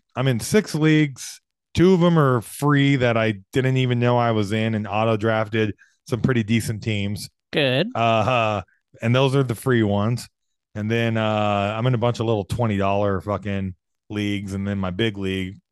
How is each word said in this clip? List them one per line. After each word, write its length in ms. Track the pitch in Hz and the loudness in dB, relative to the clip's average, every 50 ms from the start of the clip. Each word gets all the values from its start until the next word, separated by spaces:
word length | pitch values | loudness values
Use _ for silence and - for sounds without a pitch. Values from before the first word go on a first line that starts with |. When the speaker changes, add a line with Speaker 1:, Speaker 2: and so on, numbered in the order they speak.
| _ _ _ | _ _ _
Speaker 1:
I'm 140 | 117 127 135 | -2 0 0
in 120 | 127 110 | 0 0
six 340 | - - - 214 - - - | -2 0 0 0 0 0 -2
leagues. 680 | 156 151 156 156 151 151 147 131 - - - - - _ _ _ _ _ _ _ | 0 2 4 4 4 2 0 -2 -10 -16 -16 -16 -20 _ _ _ _ _ _ _
Two 180 | - 165 185 | 4 4 6
of 100 | 190 175 | 6 6
'em 160 | 170 175 170 160 | 4 4 4 4
are 220 | 147 135 127 120 | 4 4 2 0
free 560 | 98 - - - 143 147 147 139 139 139 139 | -2 -6 -8 -2 0 2 4 4 4 2 2
that 220 | 131 123 120 117 113 | 2 2 2 2 2
I 160 | 110 110 107 98 95 _ | 2 0 -2 -4 -8 _
didn't 240 | - 135 127 131 131 | -2 0 0 2 2
even 220 | 131 131 123 123 120 | 2 0 0 0 2
know 180 | 120 120 120 | 2 2 2
I 140 | 120 120 117 | 2 2 2
was 200 | 113 110 104 95 | 2 0 0 0
in 220 | 107 110 110 113 110 | -2 -2 0 0 -2
and 120 | 107 107 | -2 -4
auto 320 | 101 98 107 110 113 113 107 | -4 -2 0 0 0 0 0
drafted 560 | 107 113 110 110 110 107 107 113 110 107 95 - - _ _ _ _ | 0 0 0 0 -2 -2 0 0 0 0 -2 -8 -16 _ _ _ _
some 160 | - 131 113 | -6 -6 -2
pretty 200 | - 135 131 117 | 0 0 0 0
decent 400 | 107 101 117 113 - - 113 101 | 0 0 0 0 0 -2 -6 -6
teams. 460 | 104 113 107 101 101 101 104 95 - - _ _ _ _ | -4 -4 -4 -2 -2 -4 -6 -8 -10 -16 _ _ _ _
Speaker 2:
Good. 360 | - 170 143 131 123 135 180 233 254 | -2 -2 0 0 0 0 -2 -2 -2
Speaker 1:
Uh, 680 | 113 117 117 113 110 104 113 127 120 113 107 107 101 92 - _ _ _ _ _ - | 0 0 2 2 2 2 2 0 0 0 0 -2 -4 -6 -8 _ _ _ _ _ -6
and 120 | - 113 120 | -2 0 2
those 220 | 127 139 135 131 | 4 2 2 2
are 60 | 139 | 0
the 120 | 135 123 117 | 0 0 -4
free 280 | - - 131 127 117 | -4 0 0 2 2
ones. 440 | 110 101 101 101 101 110 123 120 - - _ _ _ _ _ _ _ _ _ | 2 2 2 0 0 0 -2 -4 -8 -14 _ _ _ _ _ _ _ _ _
And 160 | 107 104 107 | -8 -4 -2
then, 260 | 113 117 117 117 110 113 | -2 0 0 0 0 0
uh, 560 | 110 110 107 107 107 104 104 101 101 101 110 | 0 0 0 0 0 0 0 0 0 -2 -4
I'm 100 | 110 117 | -2 -2
in 80 | 131 127 | 0 0
a 40 | 113 | 2
bunch 200 | 117 120 117 - | 0 0 0 0
of 40 | 117 | -2
little 180 | 113 113 104 95 | -2 0 -2 -2
twenty 320 | - - - 120 113 104 98 | -4 -4 -2 -2 -2 0 0
dollar 420 | 98 98 98 101 104 101 98 92 | 0 0 0 0 0 0 -2 -2
fucking 540 | - 101 104 92 95 101 98 98 95 95 90 - _ _ _ _ _ _ | -4 -4 -6 -6 -4 -6 -6 -4 -6 -8 -10 -12 _ _ _ _ _ _
leagues. 420 | 107 104 104 104 101 101 101 98 95 | -6 -4 -2 -2 -4 -4 -6 -6 -6
And 120 | 98 98 | -6 -4
then 120 | 101 101 98 | -4 -4 -4
my 120 | 95 92 | -4 -4
big 260 | 90 92 113 113 101 98 | -2 -2 -2 -2 -2 -4
league, 400 | 98 95 95 95 92 92 95 - _ _ | -6 -4 -4 -4 -6 -8 -10 -16 _ _